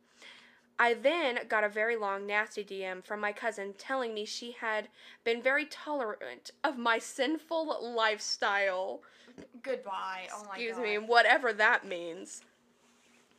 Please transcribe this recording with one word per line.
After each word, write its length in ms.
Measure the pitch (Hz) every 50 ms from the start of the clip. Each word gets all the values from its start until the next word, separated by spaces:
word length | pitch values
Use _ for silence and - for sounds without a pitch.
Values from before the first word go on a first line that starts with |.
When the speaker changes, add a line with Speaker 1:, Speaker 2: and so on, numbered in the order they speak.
| _ _ _ _ - - - - - - - _ _ _ -
Speaker 1:
I 160 | - 240 233 233
then 460 | 220 226 277 330 349 311 254 240 240 -
got 160 | 233 226 214 214
a 60 | 208
very 260 | 202 220 214 233 233
long, 320 | 220 214 196 196 196 202
nasty 360 | 202 208 208 220 214 - 214 202
D 200 | 202 196 190 190
M 180 | 185 185 185
from 180 | - - 208 208
my 100 | 208 208
cousin 420 | 208 - - 226 214 214 196 202 196
telling 360 | - - - 269 269 247 226 220
me 120 | 208 214
she 260 | - - - 247 240
had 380 | 240 - 240 220 214 214 214 - _ - - - - _ -
been 180 | 233 233 240
very 240 | 233 262 277 294 302
tolerant 840 | 294 - - - 311 294 277 240 214 202 - - 123 - - - - - - -
of 140 | 320 269
my 220 | 240 233 233 226 226
sinful 960 | - - - - 254 285 320 311 - - 330 320 320 302 247 - 220 240 233
lifestyle. 1040 | 226 220 220 214 208 - - - - 247 214 196 202 196 196 185 185 190 202 247 285 - - - - - - 240 - - - - 233
Speaker 2:
Goodbye. 680 | - 269 247 208 208 202 190 190 190 190 190 185 185 - -
Oh 100 | 208 208
my 120 | 202 190
Speaker 1:
Excuse 200 | 208 240 226 226
Speaker 2:
God. 80 | 247 233
Speaker 1:
me, 140 | 208 208
whatever 560 | 208 220 226 233 233 220 214 262 320 262 233 214
that 340 | 202 214 226 240 - -
means. 560 | 196 180 170 175 170 160 190 208 - - - - _ _ _ _ _ _ _ _ _ _ _ _ _ _ _ _ _ _